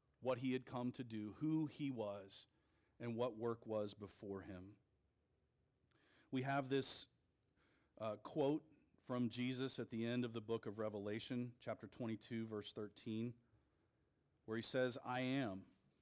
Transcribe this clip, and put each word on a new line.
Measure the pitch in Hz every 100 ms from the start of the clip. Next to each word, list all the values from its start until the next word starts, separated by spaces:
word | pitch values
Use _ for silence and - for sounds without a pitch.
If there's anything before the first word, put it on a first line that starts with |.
| _ _
what | 123 123
he | 131
had | 127 127
come | 127 123
to | 120
do, | 123 110 107 98
who | 156 160 151
he | - 143
was, | 123 104 101 98 - - _ _ _ _ -
and | 120 113
what | 123 107
work | 117 113 117
was | 110 104
before | 101 101 - 104 98
him. | 95 92 95 107 _ _ _ _ _ _ _ _ _ _ _ _ _ - -
We | 131
have | 135 139 131
this, | 135 131 - - _ _ _ _ _ _ _ _ -
uh, | 110 107
quote | - 160 139 156 - - _ _ -
from | 123 117
Jesus | 113 123 127 131 -
at | 117
the | 113 117
end | 123 120
of |
the | 113
book | 107 113 110
of | 104
Revelation, | 107 104 101 110 - 123 123 120
chapter | - 107 110
twenty-two, | - 120 110 - 117 113
verse | 107 104
thirteen, | - 104 - - 110 120 117 _ - _ _ _ _ _ _ _ _ -
where | 113
he |
says, | 113 135 127 123 -
"I | 127
am | 127 135 123 95 98 - _ _